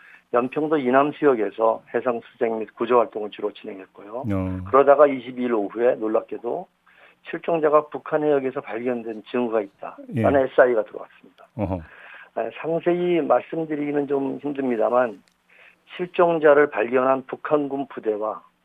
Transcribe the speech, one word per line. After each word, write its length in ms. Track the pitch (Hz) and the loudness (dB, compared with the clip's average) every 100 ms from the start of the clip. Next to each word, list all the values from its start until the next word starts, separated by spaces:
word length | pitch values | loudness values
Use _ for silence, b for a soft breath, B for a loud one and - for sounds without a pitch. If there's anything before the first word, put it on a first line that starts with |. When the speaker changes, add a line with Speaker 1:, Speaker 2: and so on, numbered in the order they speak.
| b b b | b b b
Speaker 1:
연평도 440 | 120 131 151 151 156 | -2 -2 -2 -2 0
이남 340 | 123 131 147 | 2 4 2
수역에서 680 | 139 147 120 101 101 113 113 - 120 | 2 2 2 0 0 0 0 -4 -4
해상 260 | 123 117 - | -2 -4 -6
수색 220 | - 117 | -4 -4
및 220 | 113 107 - | -2 -8 -6
구조 240 | 117 123 | 0 2
활동을 320 | 110 110 104 | 2 -4 -10
주로 200 | - 104 | -6 -8
진행했고요. 760 | - 110 98 95 - 101 117 127 | -8 -16 -16 -18 -20 -14 -10 -4
Speaker 2:
어. 280 | 98 92 92 92 | -4 -4 -6 2
Speaker 1:
그러다가 400 | 135 139 139 147 | 4 6 6 6
이십이일 460 | 131 120 123 123 113 | 2 -8 -6 -2 -2
오후에 400 | 98 107 120 135 | -2 0 0 0
놀랍게도 720 | 110 110 - 104 117 151 190 _ _ b b b - | 0 -2 -4 -10 -8 -8 -10 _ _ b b b -14
실종자가 580 | 165 - 165 151 151 151 | -8 -2 0 4 2 2
북한 360 | 131 - 156 | -8 -4 -2
해역에서 380 | 151 139 131 135 | 2 0 0 -6
발견된 640 | - 113 123 120 113 107 - | -8 -6 -4 -4 -6 -12 -6
증거가 300 | 123 120 110 | -4 -2 -2
있다 360 | 98 - - - 269 117 | -4 -10 -16 -16 -8 0
Speaker 2:
예. 60 | |
Speaker 1:
라는 240 | 135 139 131 | 2 2 2
에스아이가 380 | - 127 113 | 4 4 4
들어왔습니다. 640 | 104 - - _ - _ - - | -2 -8 -16 _ -20 _ -14 -6
Speaker 2:
어허. 260 | 92 90 80 B B B B 113 | -4 -4 -8 B B B B -8
Speaker 1:
아, 140 | 113 - | -8 -8
상세히 600 | 156 165 175 175 180 170 | -4 -2 0 0 0 0
말씀드리기는 840 | 135 123 - 165 160 147 147 147 143 | 2 2 0 -8 -4 -4 -2 -2 -2
좀 320 | 139 135 131 | -2 -2 -6
힘듭니다만 800 | 139 139 131 113 110 123 123 95 _ _ _ b b b _ - | -8 -4 -2 0 2 2 0 -4 _ _ _ b b b _ -10
실종자를 760 | 180 - 170 165 151 143 143 | -6 2 2 4 6 6 4
발견한 560 | 101 117 131 131 131 - | 0 0 2 2 0 -2
북한군 600 | - - 151 139 139 127 | -10 -2 -2 -2 -6 -8
부대와 540 | - 107 104 107 95 _ _ | -8 -4 -4 -4 -8 _ _